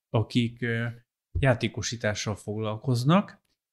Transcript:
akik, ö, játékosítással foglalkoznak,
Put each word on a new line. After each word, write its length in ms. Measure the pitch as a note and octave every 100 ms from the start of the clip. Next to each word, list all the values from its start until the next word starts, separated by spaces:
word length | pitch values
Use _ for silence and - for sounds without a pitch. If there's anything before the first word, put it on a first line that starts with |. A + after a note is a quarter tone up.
| _
akik, 520 | A#2 G#2+ B2 A#2 A#2
ö, 240 | A#2+ A#2 A#2 A#2 _ _ _ -
játékosítással 960 | C3+ A2+ A2+ - - A2+ G#2+ G#2 - G2+
foglalkoznak, 1040 | - G#2+ A2 G#2+ - A#2+ C3 F3+ G#3 - _ _ _